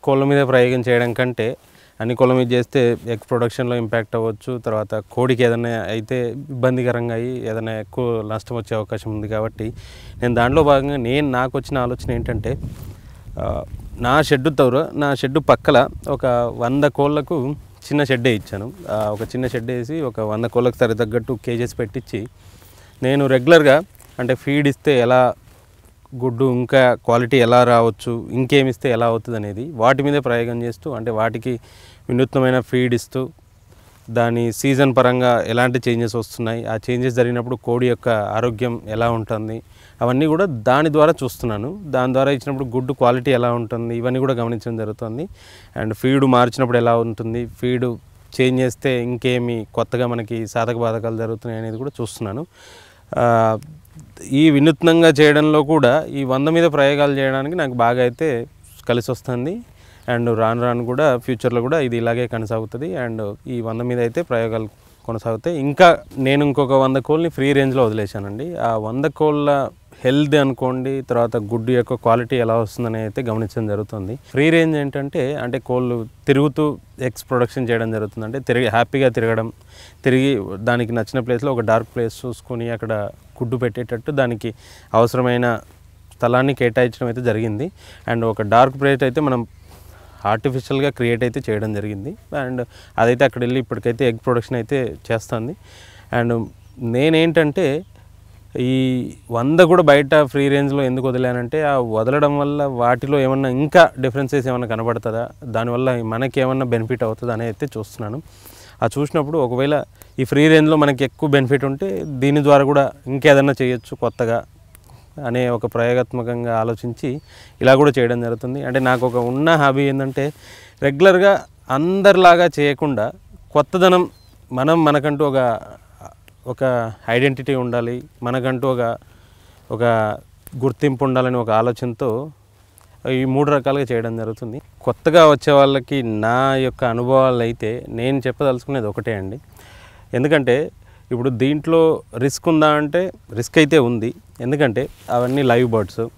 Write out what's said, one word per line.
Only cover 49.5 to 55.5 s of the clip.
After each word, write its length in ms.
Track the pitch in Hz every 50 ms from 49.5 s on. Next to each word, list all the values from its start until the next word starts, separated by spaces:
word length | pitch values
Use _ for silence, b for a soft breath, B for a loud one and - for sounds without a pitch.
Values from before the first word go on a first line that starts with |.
| 120 113 107 - -
కొత్తగా 340 | - 117 - - 120 123 120
మనకి 400 | 120 117 113 104 120 113 113 101
సాధక 280 | - 120 117 113 120
బాధకాలు 420 | 117 120 117 113 113 107 117 113 113
జరుగుతున్నాయి 440 | 113 113 113 110 - 120 113 110
అనేది 160 | 110 113 110 110
కూడా 140 | 131 139 - -
చూస్తున్నాను. 440 | 123 107 - - 117 104 98 123 160 - B B B B B B B B B B B B - -
ఆ, 400 | 123 120 117 113 113 110 110 107 - - - - - - - - - - - - - 104
ఈ 180 | 131 139 151 160
వినూత్నంగా 580 | 147 143 139 160 156 - - 170 165 165 165 165
చేయడంలో 560 | 151 131 156 147 147 147 151 156